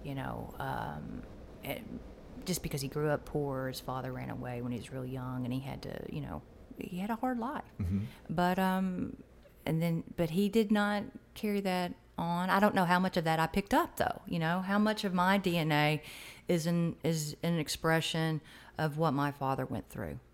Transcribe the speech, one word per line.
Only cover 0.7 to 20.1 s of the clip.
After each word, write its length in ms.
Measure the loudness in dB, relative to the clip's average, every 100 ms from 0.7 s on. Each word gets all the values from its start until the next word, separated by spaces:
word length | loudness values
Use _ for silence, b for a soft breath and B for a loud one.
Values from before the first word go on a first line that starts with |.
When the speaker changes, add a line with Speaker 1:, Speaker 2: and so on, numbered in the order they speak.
| -4 -4 -6 -8 -10 -12 -16 -16 -12
Speaker 1:
and 360 | -8 -8 -8 -12 -12 -16 -16 -12 -4
just 160 | -4
because 180 | -2 -4
he 60 | -4
grew 220 | -2 0
up 160 | 0 -2
poor, 420 | -2 -2 -2 -4
his 100 | -6
father 320 | -6 -6 -6
ran 180 | -6 -6
away 320 | -6 -6 -6
when 100 | -4
he 60 | -6
was 140 | -6
real 140 | -8 -6
young, 400 | -6 -6 -4 -2
and 80 |
he 60 | -4
had 200 | -6 -8
to, 140 | -8 -8 -8
you 120 | -8
know, 200 | -8 -10 -12 -20 -18 -12
he 200 | -10 -6
had 120 | -6
a 60 | -2
hard 240 | -2 -2
life. 240 | -4 -6 -10 -6
Speaker 2:
Mm-hmm. 180 | -2 0 -2 B -6
Speaker 1:
But, 300 | 2 2 4
um, 560 | 2 2 0 -2 -6 -8 -18 -20 -20 -8 0
and 160 | 2
then, 220 | 2 0 -4 -2
but 140 | 0
he 180 | 2 4
did 220 | 4 4
not 320 | 4 4 0 -4 -12 -18 -6
carry 260 | -2 0
that 320 | 0 0 -2 -6 -12 -4
on. 320 | -2 0 4
I 100 | 6
don't 160 | 6 6
know 100 | 6
how 140 | 6
much 160 | 4 2
of 60 |
that 160 | 2 4
I 80 | 4
picked 260 | 2 4
up, 220 | 2 2 0
though, 240 | -2 -2 -4
you 120 | 0
know, 220 | 2 0
how 160 | 2 4
much 260 | 4 2
of 100 | 0
my 240 | 4 4 6
D 200 | 4 2
N 140 | 4
A 300 | 4 4 2 B B B B 0
is 160 | 2 4
an, 280 | 2 2 0
is 320 | 0 0 -2 -2
an 140 | 0 0
expression 840 | 0 0 4 4 2 0 0 0 B B B -2
of 200 | -2 2
what 140 | 2
my 200 | 2 0
father 340 | 0 -2 -2 -2
went 220 | -6 -8
through 300 | -8 -6